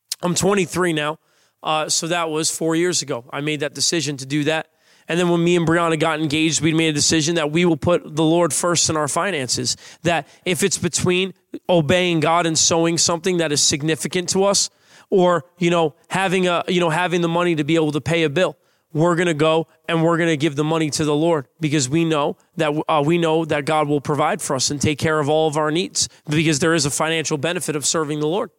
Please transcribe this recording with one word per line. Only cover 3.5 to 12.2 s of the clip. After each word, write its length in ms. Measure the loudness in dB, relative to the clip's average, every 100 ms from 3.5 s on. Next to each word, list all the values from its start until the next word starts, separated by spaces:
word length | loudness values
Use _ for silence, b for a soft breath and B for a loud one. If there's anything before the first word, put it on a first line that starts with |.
| -4
that 140 | -4
decision 420 | -4 -2 -2 -2 -6
to 80 | -4
do 200 | -2 0
that. 240 | -2 -4 b b b b
And 100 | 0
then 80 | 2
when 160 | 2
me 140 | 2 2
and 100 | 2
Brianna 320 | 2 2 0
got 220 | 0 0
engaged, 400 | -2 0 0 2
we 120 | 2
made 160 | 2 2
a 40 |
decision 420 | 2 2 2 0 0
that 160 | 0
we 140 | 2 2
will 120 | 2
put 380 | 2 0 -2 0
the 80 |
Lord 300 | 2 4 2
first 360 | 0 0 0 0
in 60 | 0
our 140 | -2
finances, 680 | -2 -2 -2 -4 -4 -4 -6 B B
that 240 | -2 -2 -4 b -4
if 180 | 0
it's 140 | 0 -2
between 560 | -4 -2 0 0 -2 -8 _ -10 0
obeying 540 | 2 4 2 2 2